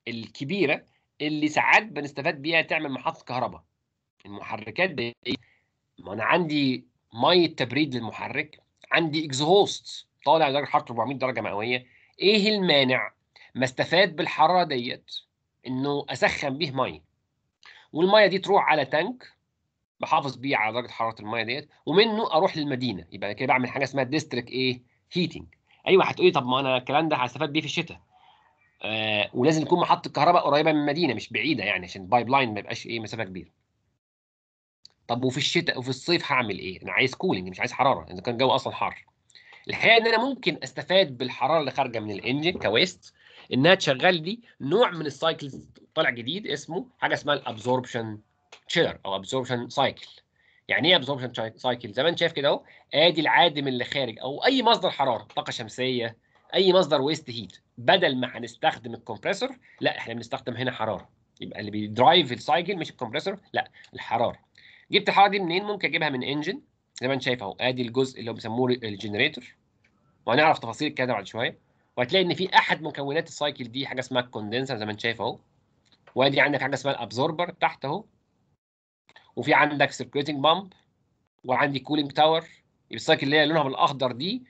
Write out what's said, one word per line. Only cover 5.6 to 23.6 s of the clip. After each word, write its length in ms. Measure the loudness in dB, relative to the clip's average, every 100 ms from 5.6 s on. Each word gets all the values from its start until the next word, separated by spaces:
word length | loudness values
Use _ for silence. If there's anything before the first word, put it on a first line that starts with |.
| _ _ _ _
ما 140 | -10
أنا 100 | -4
عندي 640 | 2 2 2 0 0 -2 -8 _ _
مية 420 | 0 4 4 4 0
تبريد 400 | -2 0 -2 -2
للمحرك، 640 | -6 -8 -6 -6 -8 -14 _ _ _
عندي 340 | 0 0 -2 -4
اكزهوست 800 | -2 4 6 4 -2 -12 -18 -20 _ 2
طالع 260 | 4 4
درجة 140 | 2 0
حرارة 260 | -2 0
أربعمية 240 | -4 -2 -2
درجة 260 | -2 -2
مئوية، 440 | -4 -4 -2 -4 -6 _ _ _
إيه 300 | 4 4 4
المانع 640 | 2 4 4 4 2 -2 -12 _ _ -14 -4
ما 80 |
استفاد 520 | -2 -2 2 4 4 2
بالحرارة 480 | -4 4 4 4
ديت 520 | 2 -2 -6 -10 -14 -18 _ _ _ _ -8
إنه 380 | -4 -2 -2 -4
أسخن 480 | 0 0 0 -6 -4
بيه 140 | -4
مية، 300 | -2 -4 -4 _ _ _ _ _ _ -20 -20 _
والمية 320 | 0 6 6 6
دي 120 | 4
تروح 240 | 2 4
على 220 | 4 2 2
تانك 480 | 0 -2 -6 -18 _ _ _ _ _ _ _
بحافظ 360 | -2 0 0 -6
بيه 220 | -2 0
على 160 | 0
درجة 180 | -2 -8
حرارة 300 | -4 -6 -4
المية 220 | -6 -4
ديت، 260 | -4 -6 -10 _ 2
ومنه 480 | 4 4 2 0
أروح 240 | 2 2 0
للمدينة، 480 | -4 -2 -2 -4 -10
يبقى 220 | -8 -8
كده 140 | -4 0
بعمل 220 | 0